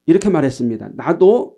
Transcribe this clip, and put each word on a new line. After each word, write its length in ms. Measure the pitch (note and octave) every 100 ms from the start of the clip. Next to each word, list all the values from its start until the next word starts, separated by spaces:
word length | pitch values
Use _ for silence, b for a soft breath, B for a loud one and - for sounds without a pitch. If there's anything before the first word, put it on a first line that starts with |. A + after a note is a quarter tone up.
| -
이렇게 220 | F3+ G#3
말했습니다. 640 | E3+ C3+ B2+ B2 A2 G#2 -
"나도 600 | D3+ E3+ F#3 A#3+ -